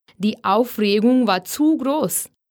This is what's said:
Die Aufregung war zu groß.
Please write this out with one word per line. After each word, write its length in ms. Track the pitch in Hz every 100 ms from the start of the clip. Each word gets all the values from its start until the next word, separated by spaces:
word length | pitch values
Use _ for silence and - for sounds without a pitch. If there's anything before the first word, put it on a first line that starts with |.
| _ -
Die 260 | 208 208
Aufregung 840 | 190 208 247 - 208 208 226 254 226
war 180 | 185
zu 320 | - - 302 311
groß. 520 | 269 302 190 - - _ _